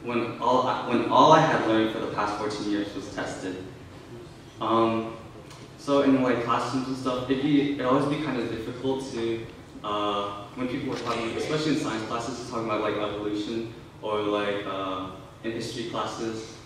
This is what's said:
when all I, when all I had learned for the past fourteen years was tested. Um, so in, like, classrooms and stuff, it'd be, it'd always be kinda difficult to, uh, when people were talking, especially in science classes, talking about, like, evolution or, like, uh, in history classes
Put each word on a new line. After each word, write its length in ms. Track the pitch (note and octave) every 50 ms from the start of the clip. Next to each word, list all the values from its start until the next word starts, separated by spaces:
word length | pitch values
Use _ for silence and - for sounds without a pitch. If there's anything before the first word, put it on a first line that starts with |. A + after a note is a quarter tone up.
| -
when 340 | A#2+ A#2+ A#2 - - - -
all 280 | - A#2+ B2 - - -
I, 200 | - - - -
when 220 | - A#2 - -
all 220 | - B2+ C3+ -
I 100 | - -
had 260 | - - - A2+ A2+ A2+
learned 240 | A2 A2 A2 A2
for 80 | - A2+
the 140 | A2 A2 -
past 240 | G#2+ G#2 - - -
fourteen 340 | G#2+ G#2+ G#2 G#2 G#2 G#2
years 220 | G#2 G2+ G2+ G2+ -
was 180 | G2 F#2+ - -
tested. 500 | - F#2+ F#2+ F#2+ F#2+ F#2 F#2 F#2 F#2 F#2 F#2+ - - - - - - - - A#2+ - - - - - - - - -
Um, 560 | A#2+ A#2 A#2 A2+ A2+ A#2 A2+ A2+ A2 A2+ - - - - - - - - - - - - - -
so 240 | - - C#3 C#3
in, 200 | C3+ C3+ C3+ C3
like, 220 | B2+ B2 A#2+ A#2 A#2+
classrooms 440 | A#2+ B2 A#2+ B2 - C#3+ C3 B2+ C3
and 100 | C3+ B2+
stuff, 320 | - C3+ B2+ B2 B2 -
it'd 140 | C3+ B2+ C#3
be, 300 | D3+ D3 C#3 C3 - -
it'd 120 | - B2
always 200 | B2+ C3+ C#3+ C#3
be 180 | D3 D3 - D#3
kinda 220 | C#3+ B2+ A#2+ A2+ A2+
difficult 640 | A2+ A2+ A2+ B2+ B2 A#2+ - C3+ C3+ C3 - - -
to, 320 | A#2 A2+ A2+ A2+ A2+ A2+ - - - - - - - -
uh, 640 | G#2+ G#2 G#2 G#2 G#2 G2+ G2+ G2+ G#2 - - - - -
when 120 | B2+ B2+ B2
people 220 | - C#3 B2+ B2+
were 100 | A#2+ A2+
talking, 300 | - A#2+ A#2 A2+ A2+ A2+ - -
especially 360 | - - D3+ D3+ D3+ D#3 C3+
in 60 | A#2
science 240 | - A2+ A2 A2 A2 -
classes, 420 | A#2+ A2+ A#2+ C3+ C3 A#2 - -
talking 160 | B2+ A#2 A2+
about, 160 | A2 G#2+ G#2
like, 140 | A2 G#2+ G2+
evolution 760 | G#2 G#2 G#2 G2+ G#2 G#2 G#2 G#2 G#2 G#2 A2 A2+ A2+ A2+ A2+ - - - - - -
or, 200 | - G#2+ G#2+ G#2
like, 440 | G#2 G#2 G#2 G#2 G#2 G2+ G2+ G2+ G2+
uh, 460 | G2 F#2+ F#2+ G2 F#2+ F#2+ F#2 F#2+ F#2+ - - - - - - -
in 80 | A2+
history 340 | A2+ A2+ A2+ - - B2+ A2+
classes 680 | - A#2 A2+ G#2+ - - - A#2 A2+ A2+ A2 A2 - - - -